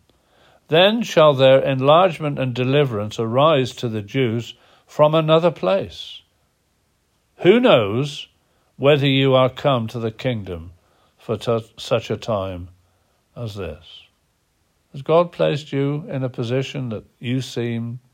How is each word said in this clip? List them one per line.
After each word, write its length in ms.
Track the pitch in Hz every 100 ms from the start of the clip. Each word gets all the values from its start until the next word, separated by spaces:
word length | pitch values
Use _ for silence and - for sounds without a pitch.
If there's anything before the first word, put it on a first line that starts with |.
| _ _ _ _ _ _ -
then 360 | 156 196 233
shall 320 | 196 - 156 131
their 240 | 135 135
enlargement 800 | 139 135 135 156 190 151 151 139
and 160 | 127 120
deliverance 640 | 127 143 139 107 107 -
arise 560 | 113 120 151 147 120 -
to 120 | 123
the 140 | 110
Jews 540 | 101 135 123 117 113 - _ _ _
from 260 | - 151
another 380 | 160 156 160 170
place. 720 | - 180 190 95 - - - _ _ _ _ _ _ _ _ _ _ _ -
Who 220 | 165 233
knows 680 | 247 143 101 113 143 - - _ _ _ _ -
whether 300 | 135 147 143
you 260 | 135 135
are 160 | 131 131
come 380 | 127 147 127 110
to 120 | 120
the 120 | 113
kingdom 600 | - 131 113 95 85 85 85 _ _ _ _
for 200 | - 110
tu-, 240 | - 113 - -
such 320 | - 120 -
a 80 | 107
time 520 | - 104 95 90 90 _ _ _ _ _ _ -
as 200 | 117 101
this. 500 | 87 82 - - - _ _ _ _ _ _ _ _ 143
Has 60 |
God 320 | 135 160 175
placed 400 | - 156 151 -
you 320 | 139 139 147 220
in 160 | 139
a 60 | 131
position 580 | 123 117 131 127 143 127
that 160 | 104 - _
you 220 | 117 131
seem 580 | 123 - 117 117 117 123 _